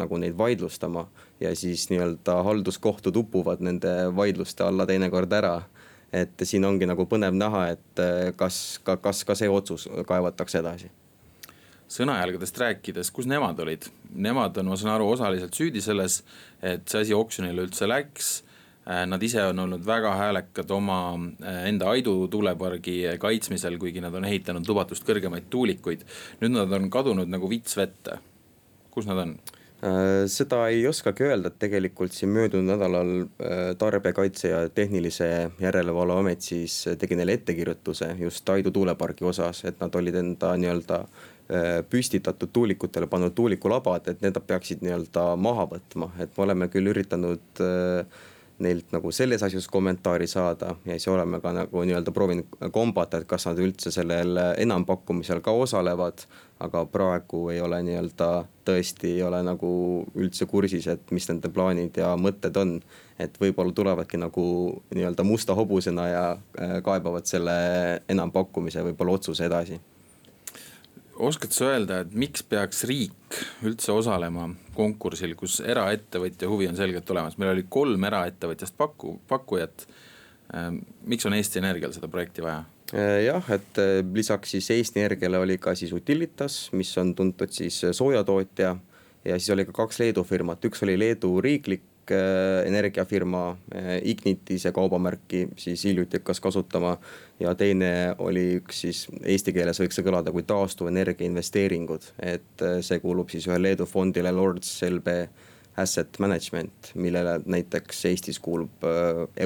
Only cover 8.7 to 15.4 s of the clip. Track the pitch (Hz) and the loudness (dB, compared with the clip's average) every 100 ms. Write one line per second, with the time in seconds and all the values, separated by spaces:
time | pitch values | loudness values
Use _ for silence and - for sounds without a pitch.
8.7 | - - 90 101 95 - 101 107 98 98 | -6 -2 0 0 -2 0 2 4 2 0
9.7 | 82 - - 87 92 90 - 90 87 82 | -6 -8 -6 0 0 0 -2 -2 -2 -2
10.7 | 87 90 - _ _ - - - - - | -6 -14 -20 _ _ -20 -20 -20 -20 -20
11.7 | - - - 139 113 90 90 92 - 120 | -20 -10 -2 0 2 0 -2 -4 -2 0
12.7 | 98 - 90 90 - 123 143 110 85 78 | 0 -6 -6 -6 -4 -2 0 0 -2 -4
13.7 | 80 - - - - 101 131 101 92 92 | -6 -10 -18 -12 -4 0 2 0 0 -2
14.7 | 95 107 110 104 127 107 92 | 0 0 2 2 2 2 0